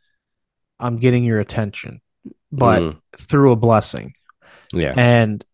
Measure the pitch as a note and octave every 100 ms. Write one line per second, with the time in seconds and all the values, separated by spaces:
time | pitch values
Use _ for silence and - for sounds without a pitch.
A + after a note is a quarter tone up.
0 | _ _ _ _ _ _ _ - A#2+ A#2
1 | B2+ B2 A#2+ G#2+ G2+ A#2 G#2 - - -
2 | _ _ - _ _ C#3 A#2+ F2+ E2 D#2
3 | _ - - C#3+ C#3 A#2 A#2 G#2+ - A#1+
4 | B1 _ _ _ _ _ - F2 C#2+ B2
5 | A#2+ A#2+ A2 G#2 -